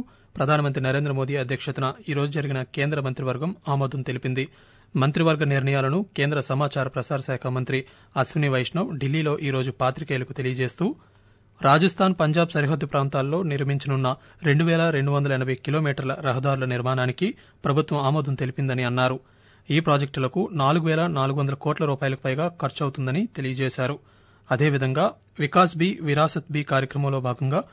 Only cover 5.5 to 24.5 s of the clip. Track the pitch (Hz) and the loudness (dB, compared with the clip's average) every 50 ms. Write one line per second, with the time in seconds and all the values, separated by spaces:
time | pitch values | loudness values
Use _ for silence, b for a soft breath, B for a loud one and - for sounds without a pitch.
5.5 | 139 139 131 135 139 139 131 131 143 185 208 - - - 139 147 151 147 131 - | 2 2 2 2 2 2 2 2 2 0 -2 -2 -2 0 0 0 0 0 -2 0
6.5 | 135 135 147 139 - 147 131 127 - 135 120 - 151 131 - - 131 120 - 131 | 0 0 0 0 0 -2 -4 -2 -4 -6 -6 -4 -4 -4 -4 -4 -6 -4 -4 -4
7.5 | 127 131 131 - 135 131 131 B B B B B B 135 131 - - 160 147 143 | -2 -2 -2 -2 -2 -4 -4 B B B B B B -2 -2 0 0 0 2 2
8.5 | 131 127 123 - - 165 202 370 175 135 139 131 139 156 147 151 147 151 156 139 | 2 2 0 0 -2 -2 -2 -2 -4 -4 -2 -2 0 0 0 0 0 0 -2 -2
9.5 | 135 131 127 131 120 - 131 127 135 - 156 - 139 127 127 - 135 - 131 127 | 0 0 -2 -2 -2 0 0 0 0 -2 -6 -4 -4 -4 -4 -6 -6 -4 -4 -2
10.5 | 127 123 131 123 - - 170 220 311 b b b b b b b b b b b | -2 -2 -2 -2 -2 -2 -2 -2 -2 b b b b b b b b b b b
11.5 | _ - - 135 139 156 180 185 - - 196 190 185 - 165 151 151 170 170 170 | _ 0 4 6 6 6 6 4 4 4 2 2 2 2 2 2 4 2 2 2
12.5 | - 160 143 139 160 147 147 143 - 143 139 139 143 143 135 139 151 180 196 160 | 2 0 0 2 0 0 -2 -2 0 0 0 0 0 0 -2 0 0 -2 -2 -2
13.5 | 143 139 143 135 143 139 - 139 139 135 131 127 131 - B B B B - 156 | -2 -2 0 0 -2 -2 0 -2 -2 0 0 0 -2 -4 B B B B 2 2
14.5 | 139 151 165 165 165 165 165 170 151 139 139 143 143 143 143 143 135 131 131 131 | 4 4 4 4 4 4 2 2 2 2 0 2 0 0 0 0 0 0 0 -2
15.5 | 131 - - - 143 156 160 143 135 135 135 131 139 143 151 139 120 131 131 139 | -4 -4 -2 -2 0 0 0 0 -2 -2 -4 -4 -4 -4 -2 -2 -2 0 0 0
16.5 | 139 131 131 127 123 120 120 127 131 127 127 127 123 - 180 214 277 b b b | 0 0 0 -2 -2 -2 0 0 0 0 0 0 0 0 -2 -2 -2 b b b
17.5 | b b - - 139 151 151 - 156 147 139 135 147 156 143 143 135 120 147 127 | b b -2 0 2 2 2 0 0 0 2 2 2 0 0 -2 -2 -2 -2 -4
18.5 | 131 - 139 131 127 127 127 123 123 127 127 127 131 131 b b b b b b | -2 -2 -2 -2 0 0 0 0 2 2 2 2 0 -2 b b b b b b
19.5 | b b b - 139 156 160 160 147 143 143 139 - 147 131 127 - 180 208 - | b b b 0 0 0 2 4 2 2 2 0 -2 -2 -2 -2 0 -2 -2 -2
20.5 | 190 147 135 135 156 175 160 160 156 160 170 175 165 139 131 135 135 143 143 139 | 0 0 2 2 2 2 2 2 2 2 0 0 0 0 0 0 0 0 -2 -2
21.5 | 139 - - 151 151 - 165 143 139 135 143 135 135 131 - 135 131 139 160 175 | -2 -2 -2 -2 -2 0 0 -2 0 0 -2 -2 -4 -2 -4 -4 -2 -2 -2 -4
22.5 | 170 - 156 135 - - 151 139 135 - 135 127 127 170 220 - - - 135 131 | -4 -4 -6 -6 -4 -2 -4 -4 -4 -4 -4 -2 0 0 -2 -2 -4 -6 -4 -4
23.5 | 131 127 135 131 - - 127 123 143 143 b b b b b b b b b b | -2 0 -2 -2 0 -2 -2 -2 -2 -6 b b b b b b b b b b